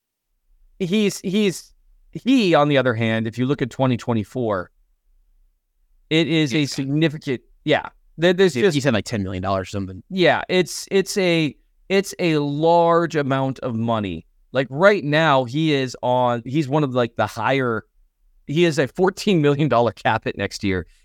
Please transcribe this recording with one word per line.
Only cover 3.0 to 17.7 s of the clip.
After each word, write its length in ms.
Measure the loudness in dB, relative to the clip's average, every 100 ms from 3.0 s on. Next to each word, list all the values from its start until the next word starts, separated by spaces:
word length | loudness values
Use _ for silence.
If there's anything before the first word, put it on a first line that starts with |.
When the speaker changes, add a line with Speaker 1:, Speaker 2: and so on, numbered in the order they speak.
| 0 0 -4
Speaker 1:
if 100 | -4
you 80 | -2
look 160 | -2
at 80 | -4
twenty 260 | -2 0 0
twenty-four, 760 | -2 -4 -4 -4 -2 -2 -4 _ _ _ _ _ _ _ _ _ _ _ _ _ -2
it 180 | 0 0
is 260 | 0 0
a 60 | 0
Speaker 2:
He's 160 | -2 -4
gone. 100 | -4
Speaker 1:
significant, 560 | 0 0 -2 -6 -8 _ _
yeah. 260 | -2 -2 -2 _ _ -2
There, 160 | 0
there's 200 | 4 2
Speaker 2:
He, 80 | 4
Speaker 1:
just 120 | 0
Speaker 2:
he 80 | 2
said, 120 | 0
like, 120 | 0 -2
ten 160 | -6
million 220 | -6 -6
dollars 240 | -2 -2 -4
or 40 |
something. 300 | -8 -8 -12 -10
Speaker 1:
Yeah, 340 | 0 2 2 0
it's, 380 | -2 -2 -4 -4
it's 260 | -2 -2 0
a, 380 | 0 0 -2 -6 _ _ -2
it's 260 | -2 -2 -4
a 180 | 0 0
large 760 | 0 0 2 4 4 2 0 -2
amount 440 | -2 0 -2 -4
of 160 | -6 -4
money. 500 | -2 -2 -2 -8 -12 _ _
Like, 160 | -4 -4
right 340 | 2 2 2
now, 400 | 0 2 4 2
he 300 | 0 -2 0
is 220 | 0 -2 -4
on, 400 | -2 0 0 -2 -4
he's 220 | -4 0
one 160 | 0
of, 100 | 0 0
like, 200 | -2 -2
the 100 | -4
higher, 580 | -2 -2 0 0